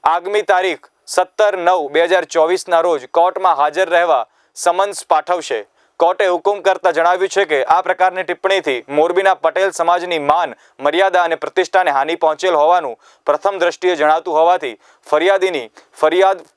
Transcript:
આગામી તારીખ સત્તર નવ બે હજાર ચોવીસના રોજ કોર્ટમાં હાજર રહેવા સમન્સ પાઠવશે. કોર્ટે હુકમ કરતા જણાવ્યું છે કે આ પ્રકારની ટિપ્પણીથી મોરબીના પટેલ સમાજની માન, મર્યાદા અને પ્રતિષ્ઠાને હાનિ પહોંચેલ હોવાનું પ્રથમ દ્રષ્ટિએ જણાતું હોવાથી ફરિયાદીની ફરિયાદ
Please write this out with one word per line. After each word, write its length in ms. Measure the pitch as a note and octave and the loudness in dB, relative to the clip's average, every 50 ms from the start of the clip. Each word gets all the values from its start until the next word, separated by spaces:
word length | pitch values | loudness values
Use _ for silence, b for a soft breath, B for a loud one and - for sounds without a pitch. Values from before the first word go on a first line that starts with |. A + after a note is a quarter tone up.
| - | 0
આગામી 400 | D3+ E3 F3 F3 F#3+ G#3 G#3 G#3 | 0 0 0 -2 -2 -4 -2 0
તારીખ 420 | - F#3+ F3+ F#3+ F#3 D#3+ - - _ _ _ _ | 2 0 2 2 -2 -4 -6 -12 _ _ _ _
સત્તર 500 | - - F#3 F3+ - _ - G#3+ G#3 F#3+ | -4 -2 -2 -2 -2 _ 0 0 0 0
નવ 260 | F#3 E3+ F3 F#3 F3 D3+ C3+ | 0 0 0 0 0 -2 -2
બે 120 | C#3+ D#3 E3+ | 0 0 2
હજાર 220 | E3+ F#3 F3+ E3 | 2 2 0 0
ચોવીસના 520 | _ - E3 D#3 E3 F3+ F#3 - - F3 E3 | _ 0 0 2 2 0 -4 -2 0 0 0
રોજ 220 | E3 F3+ E3 C#3 B2 - | 2 0 -2 -2 -4 -2
કોર્ટમાં 440 | - E3 E3+ F3+ F#3+ F#3+ F#3+ F3+ D#3+ | 0 2 2 2 0 0 0 0 2
હાજર 320 | C#3 D3 D3+ D3 E3+ F#3+ E3+ | 2 0 -2 0 -2 -2 0
રહેવા 340 | F3 E3+ F3 E3+ D3+ B2+ A2 _ _ _ _ _ _ | 2 0 2 2 0 0 -2 _ _ _ _ _ _
સમન્સ 400 | - - F3 E3+ F#3 G3 G#3 F#3+ - - | -4 -2 -2 0 0 -2 -4 -4 -12 -4
પાઠવશે. 540 | _ E3+ D#3 D3+ - F3+ F3 D3+ - C3 A2 G2+ _ _ _ _ _ _ _ | _ -2 -2 0 -2 -4 -4 -4 -4 -6 -6 -6 _ _ _ _ _ _ _
કોર્ટે 260 | E3 E3+ F#3 - G#3 | 0 0 2 0 0
હુકમ 320 | F#3 F3+ E3+ - G3 G#3 G3+ | 0 0 0 0 -2 -2 0
કરતા 300 | E3 G3 F#3+ F3 - F#3 | 0 -2 -2 2 0 0
જણાવ્યું 400 | D#3+ D#3+ E3 F3 F3+ F3+ F#3+ F#3 - | 0 2 2 2 2 0 -2 -2 0
છે 100 | G3+ G3+ | -2 0
કે 140 | D#3 D#3 C3+ A#2+ | 0 0 -2 2
આ 120 | - D#3+ F3+ | 2 0 0
પ્રકારની 440 | F#3+ - F#3 - F#3 F#3 F3+ F#3 F3+ | 2 -2 -2 0 0 0 0 -4 -6
ટિપ્પણીથી 580 | - F3 _ - F#3+ G3 F#3+ - D#3+ C3 A#2+ - - | -6 -8 _ -2 0 0 0 0 -2 -4 -4 -6 -4
મોરબીના 460 | C#3+ D3 D#3 F3 F3 F3+ G3 F#3+ F#3 | 0 0 0 2 0 2 2 2 0
પટેલ 360 | - - D#3+ D#3 F#3 F#3+ F#3+ | 2 -2 -2 0 0 -2 -2
સમાજની 480 | E3+ - E3 E3+ F3 F3+ F3 F3+ F3 D#3 | -2 -2 0 0 0 0 -2 -4 -4 -2
માન, 360 | C#3+ C#3+ D3+ E3+ F3 C3 A2+ b b b b - | 0 0 0 0 0 -2 -6 b b b b -4
મર્યાદા 440 | C3+ D3 D3+ F3 F#3+ F#3+ F3+ F3+ F3 | -4 -2 0 2 0 2 2 0 0
અને 140 | E3 E3 | 0 -2
પ્રતિષ્ઠાને 540 | D3+ - - _ F#3+ F3+ - - F#3 F#3 E3 | -6 -6 -4 _ -4 -4 0 0 0 0 2
હાનિ 260 | C#3 C3+ C#3 D3+ E3 | 0 -2 -2 -2 -2
પહોંચેલ 420 | D#3+ E3+ D#3 D#3 - F#3 F#3 E3+ D3+ | -2 -2 -2 -2 0 -2 0 2 2
હોવાનું 380 | D3 D#3+ F3 F3+ D#3+ C3 A2+ b b b b b b | 2 2 2 0 -2 -6 -12 b b b b b b
પ્રથમ 340 | - C#3 D3 - G3 G3+ F#3 | -2 -2 0 -2 -4 -2 0
દ્રષ્ટિએ 340 | E3 F3 - - F3+ F3+ F3+ | -2 -2 -2 -2 -2 -2 0
જણાતું 420 | D3+ D3 D3+ D#3 E3 E3 F3+ D3+ D#3 | 2 2 2 2 0 -2 -2 0 2
હોવાથી 340 | D#3+ E3+ F3+ F3 D#3 B2+ A2 b b b b b b | 2 2 2 0 -2 -8 -10 b b b b b b
ફરિયાદીની 640 | - - D3+ E3 F#3+ G3 G3 F#3 F#3+ F3 C#3+ A#2+ G#2+ b b b b b | -2 0 2 2 2 2 2 0 -2 -2 -6 -8 -10 b b b b b
ફરિયાદ 460 | - D#3 D#3 E3 F3+ F#3+ F#3+ G3 F3 D#3 _ _ | 0 0 2 4 4 2 2 0 -2 -10 _ _